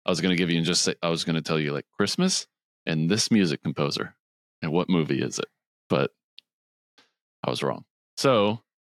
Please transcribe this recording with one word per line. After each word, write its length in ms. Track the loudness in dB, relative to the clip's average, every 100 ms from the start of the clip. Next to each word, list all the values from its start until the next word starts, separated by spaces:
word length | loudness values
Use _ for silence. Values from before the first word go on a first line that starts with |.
| -4
I 40 |
was 100 | 0
gonna 160 | 0 2
give 140 | 2
you 80 | 2
and 80 | 2
just 160 | 0
say, 140 | 0 -2
I 80 | -2
was 140 | -2
gonna 180 | -2 -2
tell 180 | -2 -2
you, 120 | -2
like, 140 | -4 -6 -4
Christmas 520 | -2 0 0 0 -6 _ _ _ -4
and 240 | 0 0
this 220 | 0 2
music 300 | 2 2 0
composer 520 | -4 -4 -2 -4 -8 -14 _ _ _ _
and 100 | -2
what 160 | -2 2
movie 320 | 0 0 -2
is 160 | -4 -6
it? 80 | -8 _ _ _ -2
But 220 | 0 0 _ _ -20 _ _ _ _ _ _ _ _ _ _ -6
I 40 |
was 120 | -4
wrong. 220 | -4 -6 -12 _ _ 0
So, 440 | 2 4 2 0 _ _